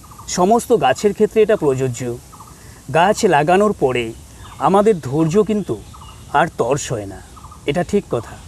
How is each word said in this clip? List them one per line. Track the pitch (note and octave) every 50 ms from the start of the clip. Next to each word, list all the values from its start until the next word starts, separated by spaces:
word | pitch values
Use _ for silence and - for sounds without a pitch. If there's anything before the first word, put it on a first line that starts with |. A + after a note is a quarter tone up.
| - - - - - -
সমস্ত | - - F3+ F#3+ A3+ A#3+ - - B3 G3 C#3
গাছের | C3 C3 - - G#3 G3
ক্ষেত্রে | - G#3+ G#3 - A3 G#3+
এটা | G3 A3
প্রযোজ্য। | - E3 D3 C3+ C3 C3+ C3 A#2+ - B2+ B2 A#2+ B2+ - - - - - - - - - - - - - - C3
গাছ | D#3 E3+ G3 G#3+ - -
লাগানোর | D3 D#3+ C#3+ D3+ D#3+ F3 F#3+ G#3 G#3 G3+ -
পরে | D#3 C3 B2+ B2 A#2+ A2+ A2+ - - - - - - - - -
আমাদের | C3 D3+ F#3 G3+ G#3 A3 A3 E3
ধৈর্য | C3+ B2+ C3 D3+ E3 D#3+ D#3 G#3 G#3+
কিন্তু | - G#3+ G#3+ F3+ - A#2 G2+ - - - - - - - - - - -
আর | C#3+ E3 - -
তর | - C3 A#2 C#3 D3
সয় | - - C3 G#2+ G2+
না, | G2 G2 - - - - - - - - - -
এটা | - - F#3 E3+
ঠিক | - - G3+ - -
কথা। | - A#2+ G#2+ - - - -